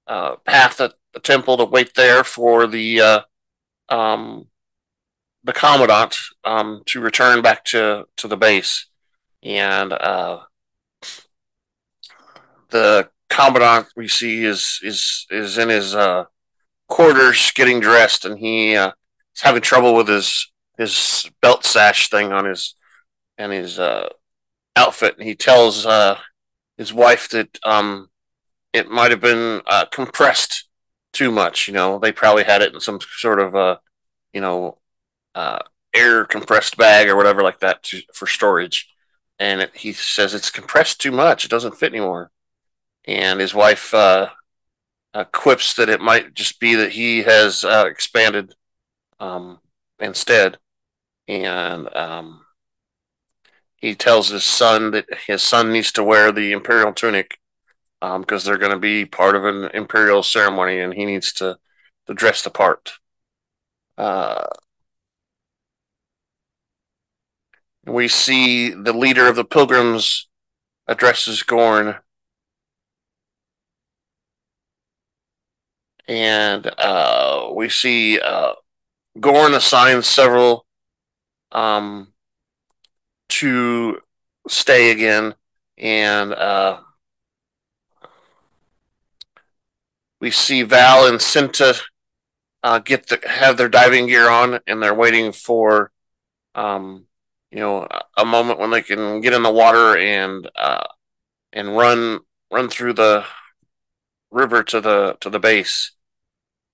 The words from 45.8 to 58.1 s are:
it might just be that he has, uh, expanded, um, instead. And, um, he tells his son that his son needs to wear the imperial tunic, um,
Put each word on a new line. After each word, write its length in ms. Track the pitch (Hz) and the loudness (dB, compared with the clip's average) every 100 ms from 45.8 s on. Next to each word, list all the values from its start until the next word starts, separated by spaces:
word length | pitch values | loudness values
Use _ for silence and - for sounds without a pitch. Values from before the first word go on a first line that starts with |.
| 110 | 0
it 120 | 107 | 0
might 340 | 113 113 - - | 2 0 0 -8
just 240 | 104 - | -8 -4
be 160 | 117 113 | 0 0
that 160 | 101 | -2
he 320 | 107 117 117 | -4 -4 -2
has, 400 | 107 110 104 - | 4 4 4 0
uh, 220 | 95 110 92 | 0 2 0
expanded, 640 | 73 - 117 110 104 95 _ _ _ _ _ _ - | -4 -6 0 0 -2 -10 _ _ _ _ _ _ -18
um, 400 | 98 90 90 87 _ _ _ - | -14 -14 -14 -20 _ _ _ -14
instead. 600 | 104 92 - 113 95 - _ _ _ _ _ _ - | -10 -6 0 2 2 -2 _ _ _ _ _ _ -12
And, 640 | 101 95 90 87 87 69 50 | -10 -8 -6 -8 -10 -12 -10
um, 500 | 82 82 80 80 _ _ _ _ _ _ _ _ _ _ _ _ _ - | -10 -12 -18 -20 _ _ _ _ _ _ _ _ _ _ _ _ _ -12
he 200 | 113 101 | -10 -2
tells 340 | 123 113 101 | 2 4 2
his 160 | 101 - | -4 -2
son 460 | - 120 110 110 | 2 2 2 -2
that 200 | 107 - - - | -6 -8 -14 -8
his 160 | 98 | -4
son 300 | - 120 113 | 0 0 0
needs 200 | 113 107 | -2 -4
to 100 | - | -4
wear 280 | 104 107 107 | 2 4 4
the 200 | 104 104 | 2 -4
imperial 420 | 101 - 117 107 | -6 -2 0 0
tunic, 460 | 98 117 98 - - _ _ _ _ _ - | -2 -4 -4 -6 -14 _ _ _ _ _ -14
um, 200 | 92 | -10